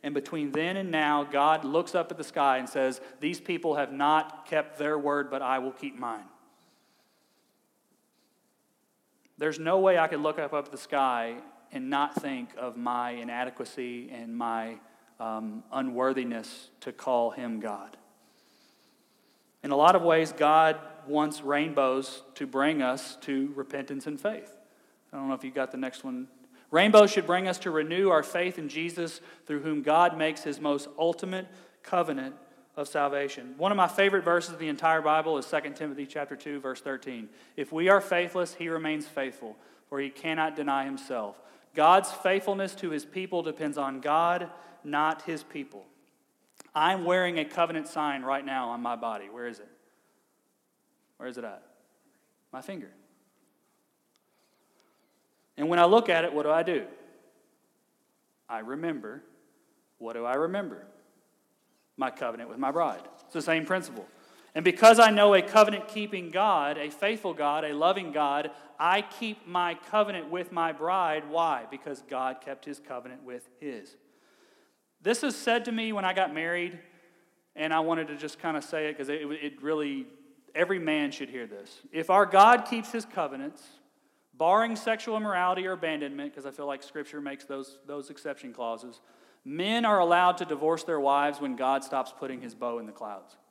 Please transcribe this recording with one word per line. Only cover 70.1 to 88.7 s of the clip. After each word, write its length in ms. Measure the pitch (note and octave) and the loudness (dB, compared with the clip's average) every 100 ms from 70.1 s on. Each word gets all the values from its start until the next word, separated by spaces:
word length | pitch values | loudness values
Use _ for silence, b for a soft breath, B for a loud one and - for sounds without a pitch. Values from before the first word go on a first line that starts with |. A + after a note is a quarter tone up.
| F#3+ D3+ | -2 -6
with 220 | F3 F3 | -8 -6
my 200 | D#3+ E3 | -2 -4
bride. 560 | D3 D#3+ F#3+ E3+ D#3 D3 | -2 -2 0 0 -2 -2
Why? 360 | D#3+ E3 C3 A2+ | 0 0 0 -6
Because 320 | C3+ D3+ C3+ | -14 -12 -12
God 380 | - C3 C3 C3 | -8 -4 -4 -6
kept 240 | - C3+ D3+ | -12 -14 -12
his 140 | C#3+ | -14
covenant 440 | - B2+ B2+ B2+ | -12 -12 -12 -18
with 260 | C3 B2 - _ | -14 -16 -16 _
his. 380 | D3+ A#2 F#2 - _ b b b b b b b _ _ | -12 -12 -16 -20 _ b b b b b b b _ _
This 220 | F3+ A#3 | -2 0
is 120 | D4 - | -2 -2
said 300 | A#3+ A#3 A#3+ | 0 0 0
to 60 | |
me 220 | A3+ A3 | -4 -2
when 120 | G#3 F#3+ | -2 0
I 80 | |
got 200 | F#3 F3+ | 0 0
married, 460 | D#3 E3 F3 F3 F3 - b b b b b _ - | -2 -4 -2 -4 -8 -20 b b b b b _ -6
and 180 | D#3 | -2
I 60 | D#3+ | 0
wanted 280 | D#3+ E3 D#3 | 0 -2 -4
to 80 | D3 | -8
just 240 | D3+ - | -10 -8
kinda 220 | E3 D3+ | -6 -6
say 280 | C#3+ D#3+ D3+ | -4 -4 -4
it 80 | D3+ | -4
'cause 120 | C3+ | -6
it, 220 | D3+ D3 | -6 -6
it 300 | D3+ D3 C3+ | -6 -8 -8
really, 460 | C#3 D#3 D3 C#3 C3 - - _ _ D#3 | -4 -2 -2 -6 -10 -18 -20 _ _ -2
every 240 | F3 F#3+ | 0 0
man 320 | D#3+ D3+ C#3+ | 0 0 0
should 180 | C#3 C#3 | -4 -10
hear 160 | B2+ A2+ | -10 -12
this. 380 | G2+ G2+ - - | -14 -18 -20 -10
If 180 | D#3 D#3+ | -6 4
our 160 | F#3+ F#3+ | 4 6
God 400 | F#3+ G#3+ A#3+ - | 10 10 8 4
keeps 260 | A#3 A3 | -6 -4
his 140 | A#3 G#3+ | -8 -6
covenants, 760 | - C#3+ C3+ C4+ - - - _ _ _ _ _ | -6 -6 -6 -12 -12 -20 -20 _ _ _ _ _
barring 420 | _ D#3+ G#3 A3+ A3 | _ 4 4 2 -2
sexual 400 | A3+ A3 A#3 A3 | -2 -2 -2 -4
immorality 520 | G#3+ F#3 F3+ F#3 F#3 | -2 0 2 0 -2
or 60 | |
abandonment, 600 | F3+ D#3+ D3+ C#3+ C#3+ C#3+ | -4 -4 -4 -6 -8 -10
'cause 140 | C#3 C3+ | -10 -14
I 40 | |
feel 140 | C#3 C#3+ | -10 -8
like 160 | C#3 | -8
Scripture 400 | - D#3 C#3+ D3 | -10 -12 -12 -10
makes 240 | C#3+ C#3 - | -10 -12 -10
those, 320 | C#3 C3+ - - | -10 -10 -16 -12
those 240 | D3 C3+ | -12 -12
exception 440 | C#3+ D3 C#3 C3 | -12 -12 -10 -14
clauses, 460 | A#2 A#2 | -8 -6